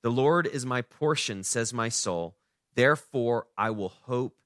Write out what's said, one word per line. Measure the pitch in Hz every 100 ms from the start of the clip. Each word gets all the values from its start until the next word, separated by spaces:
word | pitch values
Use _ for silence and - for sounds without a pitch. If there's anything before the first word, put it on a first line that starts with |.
The | 117
Lord | 120 151 170 165
is | 143 127
my | 123
portion," | 120 - 151 147 - 101
says | 92 120 113
my | 120 113
soul. | - 104 87 85 _ _ _ _
"Therefore, | - 127 151 - 135 117 117 - -
I | 110
will | 107 95
hope | - - 123 127 _